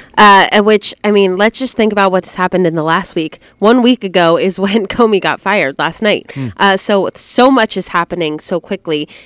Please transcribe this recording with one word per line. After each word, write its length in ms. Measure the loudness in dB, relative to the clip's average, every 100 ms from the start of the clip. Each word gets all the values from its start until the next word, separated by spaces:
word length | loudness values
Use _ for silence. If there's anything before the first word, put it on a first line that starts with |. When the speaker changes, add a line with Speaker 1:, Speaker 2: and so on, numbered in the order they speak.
| -12 2
Speaker 1:
Uh, 320 | 6 6 4
at 120 | 2
which, 300 | 2 2 0 -8
I 60 | -2
mean, 260 | 2 2 0
let's 220 | -2 -2
just 180 | -8 -2
think 160 | -2
about 200 | 0 0
what's 220 | 0 -4
happened 320 | -6 -2 0 0
in 100 | 0
the 60 |
last 320 | 0 -2 -2
week. 260 | -8 -8 -10 _ -2
One 240 | 2 4
week 200 | 4 0
ago 340 | -2 0 2 2
is 200 | 0 -2
<laughs> 0 |
when 280 | -2 -2 -4
Comey 340 | 0 0 2
got 180 | -2 -4
fired 400 | -2 -2 -2 -4
last 220 | -6 -2
night. 320 | -2 -2 -4
Speaker 2:
Hmm. 160 | -10 -10 -2
Speaker 1:
Uh, 220 | 0 0
so, 320 | 0 -2 -2
so 360 | -8 -8 2 2
much 260 | 4 0 -4
is 100 | -6
happening 540 | -4 -4 -4 -6 -6
so 180 | -6 -8
quickly, 480 | -6 -10 -6 -6 -6 -14